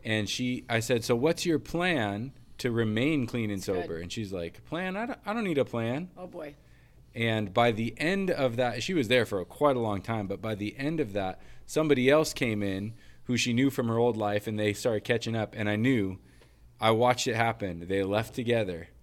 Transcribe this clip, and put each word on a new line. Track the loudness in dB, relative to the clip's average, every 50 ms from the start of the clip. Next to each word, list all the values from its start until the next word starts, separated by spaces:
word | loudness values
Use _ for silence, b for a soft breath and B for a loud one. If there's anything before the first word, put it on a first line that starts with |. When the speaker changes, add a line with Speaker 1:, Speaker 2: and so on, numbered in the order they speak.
| -2
Speaker 1:
And | -2 -2 0 0 -2
she, | -4 -2 -2 -2 -4 -4 -4 0
I | 0 0
said, | 2 2 0 0
"So | 4 2 2
what's | 4 4 2 0 0 0
your | 0 0 0
plan | 0 -2 -2 0 0 2 2 2 0 0 -2 -4 -6 -8 -10 -16 -20 -20 -16 -6
to | -4 -2
remain | 0 2 0 2 2 2 2 2 2 2 0
clean | 0 -2 -2 -2 -2
and | -4 -4
Speaker 2:
That's | -4 -2
good. | -2 -2
Speaker 1:
sober?" | -2 -4 -6 -8
And | -8 -8
she's | -8 -8 -6 -6
like, | -6 -6 -6 -8 -10 -14 -12
"Plan? | -8 -6 -6 -4 -4 -4
I | -6 -6
don't, | -8 -8 -10 -8
I | -6
don't | -4 -4 -2
need | 0 0 0
a | 0
plan." | 0 -2 -2 -2 -2 -2 -4 -6 -10 -12 -16
Speaker 2:
Oh, | -18
boy. | -14 -12 -12 -12 -12 -14 b b b b b b b b b b -16 -6
Speaker 1:
And | -2 0 0 2 0 -2 0
by | 2 4 4 4
the | 4 2 -2 -4 -4
end | -4 -2 -2 0 0 0 -2
of | -2 0 0 0 0
that, | 0 -2 -2 -2 -4
she | -4 -2 0
was | 0 2 4
there | 4 4 4
for | 2 0 -4
a, | -4
quite | -6 -2 2 4 4 4
a | 4
long | 0 -2 -2 -4
time, | -4 -4 -4 -4 -2
but | -4 -6 -6
by | -4 -6 -4
the | -4 -4 -6 -6 -4
end | -6 -4 -2 -2
of | -2 -2 -2
that, | -2 -2 -2 -4 -8 B B B B B
somebody | -4 0 0 4 4 4 4 6 6
else | 6 6 4 2
came | 0 -2 -2 0 0 0
in | -2 -2 -2 -4 -6 -8 -10 b b b b b b
who | -2 0
she | 0 2 2
knew | 2 4 2 2
from | 2 0 0 0
her | 2 4
old | 4 2 2
life, | 2 0 0 0 0 -2
and | -2 -2 0
they | 2 2
started | 0 2 0 0 0 0 0
catching | 0 0 0 0 -2 -2
up, | -2 -2 -4 -4
and | -4 -2 0
I | 2
knew, | 2 4 4 4 4 2 0 -2 -8 b b b b b b b b b b -10 2
I | 4 4
watched | 6 6 6 4 4 2 0
it | -2 0
happen. | 2 2 0 0 -2 -4 -6 -6 -6 -4 -2
They | 0 0 0
left | 2 0 0 -2 -2 -6
together | -6 -2 0 0 0 0 -2 -4 -8 -10 -14 -20 -20